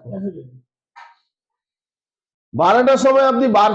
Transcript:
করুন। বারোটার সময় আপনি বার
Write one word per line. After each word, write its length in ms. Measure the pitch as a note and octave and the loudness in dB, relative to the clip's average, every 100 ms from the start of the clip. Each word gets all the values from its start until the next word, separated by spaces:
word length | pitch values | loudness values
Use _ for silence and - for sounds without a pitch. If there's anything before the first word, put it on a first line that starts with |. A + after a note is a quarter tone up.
করুন। 220 | A#2 - G3 D#3 B2+ B2+ _ _ _ - - _ _ _ _ _ _ _ _ _ _ _ _ _ _ | -12 -12 -12 -14 -20 -20 _ _ _ -20 -20 _ _ _ _ _ _ _ _ _ _ _ _ _ _
বারোটার 460 | B2 F3+ A#3 B3+ C4+ C4+ | -2 0 2 2 2 2
সময় 220 | C4+ C4 | 2 2
আপনি 140 | A#3 C4 G#3 | 0 0 2
বার 140 | G#3+ | 0